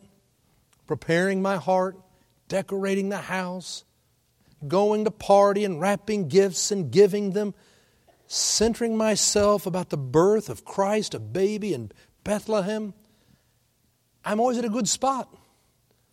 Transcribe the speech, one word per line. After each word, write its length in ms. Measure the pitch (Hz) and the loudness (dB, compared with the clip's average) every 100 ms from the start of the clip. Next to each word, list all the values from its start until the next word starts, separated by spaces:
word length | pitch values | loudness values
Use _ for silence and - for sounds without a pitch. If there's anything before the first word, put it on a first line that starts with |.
| - _ _ _ _ _ _ _ - | -18 _ _ _ _ _ _ _ -8
preparing 560 | 151 - 165 190 190 | -6 0 0 2 0
my 140 | 196 190 | -2 -2
heart, 380 | 143 185 185 190 _ _ _ _ - | 0 0 0 -6 _ _ _ _ -6
decorating 640 | 190 190 196 196 196 196 | -6 -4 -4 -2 -2 -2
the 80 | 202 | -6
house, 680 | - 185 185 185 - - - _ _ _ _ _ _ _ 143 | -6 -6 -6 -10 -12 -14 -16 _ _ _ _ _ _ _ -2
going 380 | 175 208 214 214 | 2 2 2 -2
to 60 | |
party 520 | - - 202 202 202 | -2 4 6 6 2
and 160 | 208 156 | -2 0
wrapping 480 | 190 202 - 208 160 | -2 -2 -2 -4 2
gifts 440 | 175 196 - - | 4 4 0 -4
and 200 | 196 147 | -2 2
giving 400 | 135 202 202 202 | 4 4 4 -4
them, 220 | 185 208 - _ _ _ _ _ _ - | -4 -4 -8 _ _ _ _ _ _ -10
centering 680 | - - - 220 214 233 220 | -4 -2 2 2 2 -2 0
myself 680 | 220 202 - 208 208 208 190 | 0 2 2 2 2 2 -2
about 240 | 180 175 | -6 -4
the 80 | 151 | -6
birth 520 | 131 147 185 214 202 | 2 4 6 4 -2
of 160 | 110 - | -12 -8
Christ, 480 | - 196 214 - | -2 0 0 -2
a 60 | 120 | -8
baby 540 | 107 151 196 214 202 | -6 -2 -2 -2 -4
in 180 | 143 110 - _ _ 180 | -6 -8 -16 _ _ -6
Bethlehem, 680 | 208 - 214 185 214 214 - _ _ _ _ _ _ _ _ _ _ _ _ - | -4 -2 -2 0 -4 -8 -14 _ _ _ _ _ _ _ _ _ _ _ _ -4
I'm 160 | 214 | 0
always 160 | 247 240 | 0 0
at 80 | 240 | -2
a 40 | |
good 200 | 226 196 | -2 -2
spot. 440 | - 262 262 - - _ _ _ _ _ _ _ | -2 -2 -2 -8 -18 _ _ _ _ _ _ _